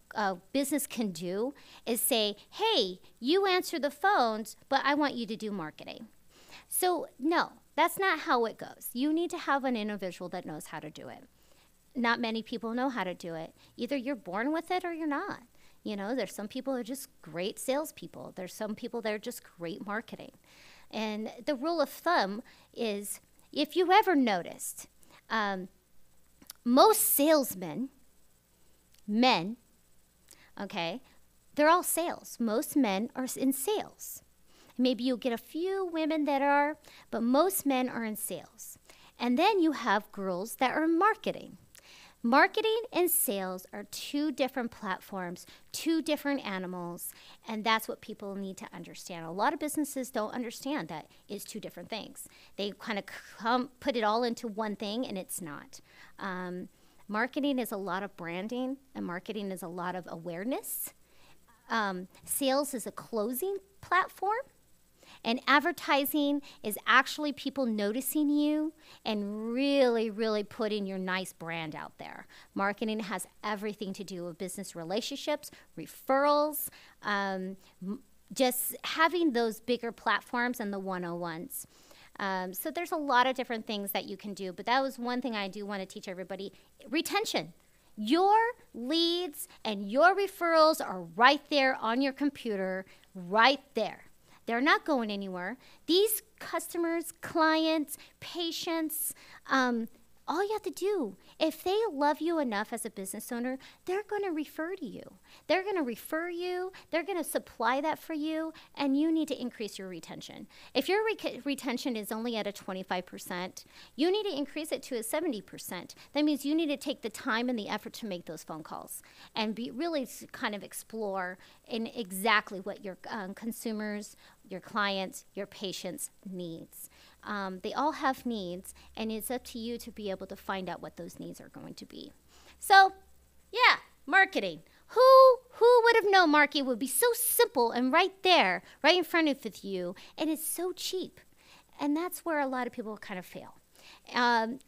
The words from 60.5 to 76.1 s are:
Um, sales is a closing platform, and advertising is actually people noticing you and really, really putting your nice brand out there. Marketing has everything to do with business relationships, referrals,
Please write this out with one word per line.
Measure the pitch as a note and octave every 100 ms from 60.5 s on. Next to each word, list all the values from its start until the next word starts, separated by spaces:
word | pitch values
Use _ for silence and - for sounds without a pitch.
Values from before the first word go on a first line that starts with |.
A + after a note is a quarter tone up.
| E4 - - - - - - - - _ - -
Um, | A3+ G3+ F#3 F#3 - -
sales | - C4+ C4+ D4
is | A#3+ -
a |
closing | - - A3+ G#3 B3+ F#4 G4 - -
platform, | - F4+ - - F#4+ A4+ C#5+ _ _ - _ _ - -
and | A3+ A#3+ -
advertising | C#4 D#4+ - - C#4+ C#4+ D4+ C#4+ C#4+ - -
is | A3 G3+ -
actually | A#3+ C4+ - D4
people | B3+ C#4 C#4 B3
noticing | G#3+ G3+ A3+ C4+ D#4 D4
you | D4 D4 D4+ D#4 - - -
and | - G#3+ G3+ G#3+ A3+
really, | A#3+ C#4 C#4 B3+ A#3 A3
really | G3+ A3 G#3+
putting | G#3 - G#3+ G#3 G3
your | F#3+
nice | F#3 F#3 F#3
brand | - E3 E3 D#3+
out | D3+ - -
there. | D2+ - - - -
Marketing | G3 G3 G3+ A3 G#3+
has | G3 F#3+ - -
everything | G#3 G#3+ G#3+ G3+ G3
to | F#3+
do | F#3 F#3
with | F3 D#3+
business | F#3 G3 F#3+ E3+
relationships, | E3 G#3 - F#3 - G3 - - - -
referrals, | D#3+ - -